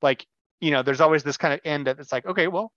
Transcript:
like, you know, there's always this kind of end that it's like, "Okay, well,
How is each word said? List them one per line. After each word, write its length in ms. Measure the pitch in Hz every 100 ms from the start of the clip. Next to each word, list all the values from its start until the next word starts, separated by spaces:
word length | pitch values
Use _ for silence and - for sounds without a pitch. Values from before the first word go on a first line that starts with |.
like, 240 | 139 131 - _ _ _
you 100 | 165
know, 120 | 139
there's 180 | 131 135
always 200 | 160 156
this 140 | 139 -
kind 180 | 165
of 60 | 143
end 220 | 156 147 135
that 120 | 139
it's 120 | 139
like, 140 | 127 180
"Okay, 220 | 185 170
well, 240 | 180 226